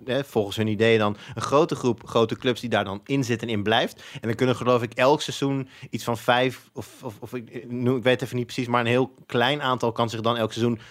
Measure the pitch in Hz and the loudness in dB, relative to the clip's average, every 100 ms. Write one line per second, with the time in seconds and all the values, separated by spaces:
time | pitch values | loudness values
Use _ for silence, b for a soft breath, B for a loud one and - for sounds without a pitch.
0 | - 127 143 - 98 98 110 104 110 113 | -4 -4 -2 -2 -2 0 -2 2 4 4
1 | 104 101 B - - 139 165 139 127 113 | 2 -2 B -8 2 4 4 2 0 -2
2 | - 120 113 110 127 117 120 107 101 98 | 0 2 2 0 -2 -2 0 0 0 -6
3 | - 139 117 117 117 107 101 113 175 - | -4 -2 0 -2 -2 -2 2 2 2 -4
4 | - - 110 113 127 120 120 123 117 123 | -18 -8 -6 0 0 2 2 2 0 2
5 | 127 147 - - 139 139 131 B B 117 | 2 2 0 -4 -2 -2 -6 B B -8
6 | - 113 - 123 131 123 - - - - | -6 -2 2 2 2 -2 -12 -16 -16 -14
7 | 131 104 117 127 110 127 120 120 123 131 | -16 -14 -12 -12 -12 -14 -10 -4 0 2
8 | 117 127 123 127 120 - 120 120 117 123 | 2 2 0 -4 -6 -6 0 0 2 2
9 | 131 - - 123 120 147 139 127 117 113 | 0 -4 -4 2 2 2 0 0 0 0
10 | 117 113 113 117 110 - 120 113 B | -2 -2 -2 0 -2 0 -2 -2 B